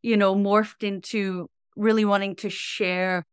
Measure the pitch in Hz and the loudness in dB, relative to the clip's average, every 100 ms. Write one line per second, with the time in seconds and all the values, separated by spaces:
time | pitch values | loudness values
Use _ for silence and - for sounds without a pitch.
0 | 233 214 196 196 196 208 214 - 208 196 | 2 4 4 4 4 2 0 -6 -6 -6
1 | - 220 196 185 170 _ _ - 214 220 | -6 -4 -2 -4 -8 _ _ -2 2 4
2 | 208 202 196 - 202 - - - 185 180 | 4 2 -2 -6 -8 -8 -10 -4 -2 0
3 | 185 185 165 | -2 -2 -6